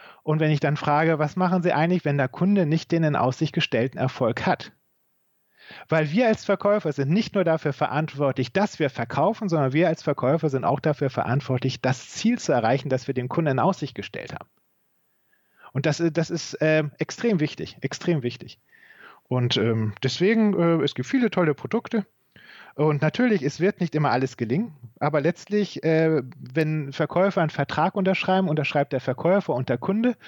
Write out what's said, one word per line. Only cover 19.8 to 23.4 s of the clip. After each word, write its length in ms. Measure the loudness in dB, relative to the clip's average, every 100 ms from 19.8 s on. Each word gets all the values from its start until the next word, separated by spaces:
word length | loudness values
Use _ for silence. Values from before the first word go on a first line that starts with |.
| -2 -2
deswegen, 560 | -4 0 2 4 2 4
äh, 240 | 2 2
es 120 | 0 -4
gibt 120 | -2
viele 220 | 0 0
tolle 240 | 2 0
Produkte. 520 | 0 -2 -4 -2 -4 -4 _ _ -20 -20 -20 -12 0
Und 260 | 0 2
natürlich, 400 | 0 2 2 2